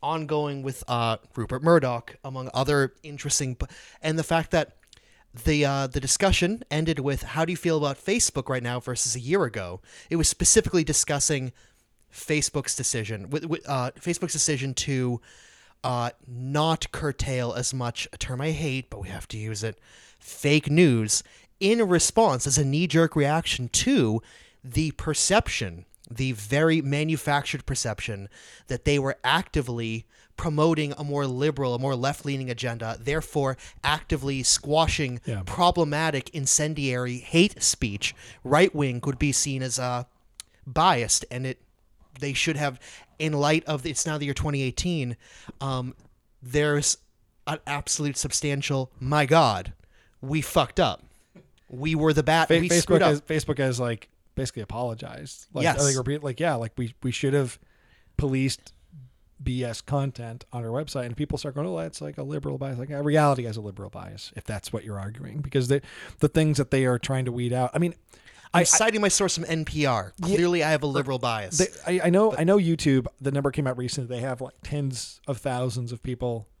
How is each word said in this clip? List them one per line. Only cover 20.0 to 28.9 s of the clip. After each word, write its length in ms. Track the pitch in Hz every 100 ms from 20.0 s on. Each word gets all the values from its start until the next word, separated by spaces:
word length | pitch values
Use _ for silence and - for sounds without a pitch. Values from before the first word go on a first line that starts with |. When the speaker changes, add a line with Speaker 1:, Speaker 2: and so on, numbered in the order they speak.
| - _
Speaker 1:
fake 520 | - - 147 151 -
news 520 | 151 175 120 110 - - - _ _
in 260 | 196 233 208
response 580 | 175 - - 226 127 139
as 100 | 131
a 80 |
knee-jerk 500 | 139 143 175 151 165 -
reaction 520 | 139 156 - - 123
to 540 | - - 269 120 110 - - - _
the 280 | 131 120 160
perception, 920 | - - 151 - 202 233 - 98 85 87 _ -
the 220 | 113 131
very 480 | 117 104 139 160 160
manufactured 840 | 139 143 156 160 - 143 143 143 -
perception 640 | 135 120 107 - 101 98 - - - _
that 160 | 123
they 120 | -